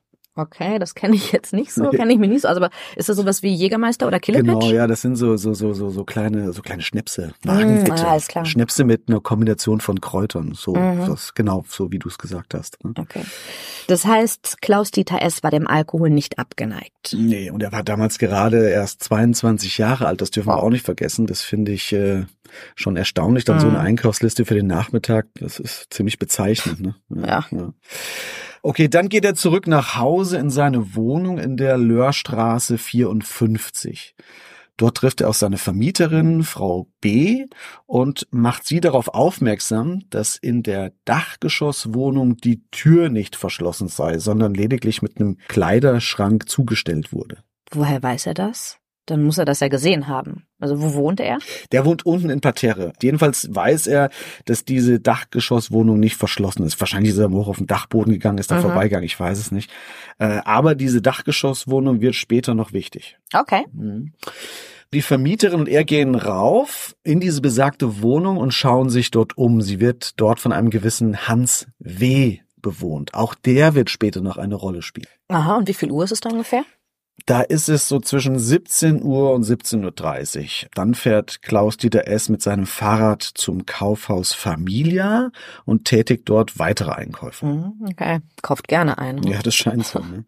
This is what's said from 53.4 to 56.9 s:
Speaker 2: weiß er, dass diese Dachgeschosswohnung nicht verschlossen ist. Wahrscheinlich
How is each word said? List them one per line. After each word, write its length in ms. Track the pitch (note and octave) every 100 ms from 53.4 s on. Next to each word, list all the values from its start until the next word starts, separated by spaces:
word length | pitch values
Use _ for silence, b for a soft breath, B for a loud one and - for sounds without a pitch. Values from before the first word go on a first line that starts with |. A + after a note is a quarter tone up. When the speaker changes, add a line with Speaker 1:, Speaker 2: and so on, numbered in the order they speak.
| -
Speaker 2:
weiß 360 | G2+ F#2+ D#3 -
er, 220 | C#3+ C#3 B B B
dass 200 | - A#2
diese 360 | - C3 B2 A#2+
Dachgeschosswohnung 1000 | - A#2+ - B2 - A#2+ - A2 A2+ G#2+
nicht 180 | G#2+ -
verschlossen 480 | G#2 - G2 -
ist. 140 | E2 -
Wahrscheinlich 320 | F#2+